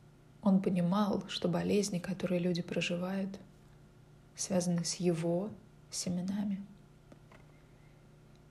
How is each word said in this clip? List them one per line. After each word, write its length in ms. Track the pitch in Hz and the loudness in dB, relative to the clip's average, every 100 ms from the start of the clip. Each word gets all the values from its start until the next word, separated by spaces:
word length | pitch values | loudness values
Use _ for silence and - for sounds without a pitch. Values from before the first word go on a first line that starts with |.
| - - - - 208 | -20 -20 -20 -2 4
он 140 | 190 | 4
понимал, 640 | 185 175 170 196 202 196 - | 4 2 2 2 2 0 -4
что 220 | - 180 | -2 0
болезни, 500 | 170 175 202 202 175 | 0 2 2 2 -2
которые 400 | 185 180 180 180 | -4 -4 0 0
люди 220 | 180 175 | 2 0
проживают, 800 | - 190 165 175 180 196 190 196 - - - - - - - - - - | -2 -2 -2 -2 -2 -4 -4 -8 -16 -20 -20 -20 -20 -20 -20 -20 -16 -8
связаны 480 | - 180 175 170 | -2 0 2 0
с 120 | 170 - | -2 0
его 520 | 180 165 170 175 214 - - - - | 2 2 2 0 -2 -8 -20 -20 -12
семенами. 720 | - 185 180 185 202 208 190 - - - - - - - - - - - - - - - - - - - | -8 -4 -4 -2 -2 -2 -4 -8 -18 -20 -20 -20 -20 -20 -20 -20 -20 -20 -20 -20 -20 -20 -20 -20 -20 -20